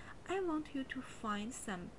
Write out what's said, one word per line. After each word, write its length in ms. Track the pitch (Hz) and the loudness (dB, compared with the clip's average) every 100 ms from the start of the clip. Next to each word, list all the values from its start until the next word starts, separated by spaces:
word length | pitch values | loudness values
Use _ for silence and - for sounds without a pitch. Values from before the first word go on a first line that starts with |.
| - - - | -10 -10 0
I 120 | 370 | 4
want 300 | 359 311 302 | 6 4 2
you 100 | 277 262 | 0 0
to 160 | 269 | -2
find 520 | - - 220 208 214 | -6 -4 0 2 0
some 380 | - - 185 175 | -2 -2 -2 -2